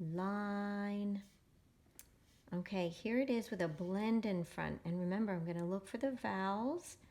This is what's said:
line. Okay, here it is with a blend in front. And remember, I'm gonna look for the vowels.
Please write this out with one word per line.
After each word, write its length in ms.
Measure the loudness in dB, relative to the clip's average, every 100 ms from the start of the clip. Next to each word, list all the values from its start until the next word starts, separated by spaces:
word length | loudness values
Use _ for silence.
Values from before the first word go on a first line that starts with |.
| -4
line. 1080 | 0 0 0 0 -2 -2 -2 -2 0 0 -2 -6 -20 -20 -20 -20 -20 -20 -20 -20 -20 -20 -20 -6
Okay, 340 | -4 -2 0 0
here 320 | 0 0 2
it 100 | 4
is 180 | 2 0
with 100 | 0
a 60 | 0
blend 580 | 0 -2 0 4 4 4
in 200 | 0 0
front. 340 | -2 -2 -2 -2
And 160 | 0
remember, 320 | 2 2 2
I'm 120 | 0 0
gonna 200 | 0 0
look 220 | -2 -2
for 100 | -2
the 140 | 0
vowels. 840 | 0 -2 0 2 2 0 -2 -4 -16 -20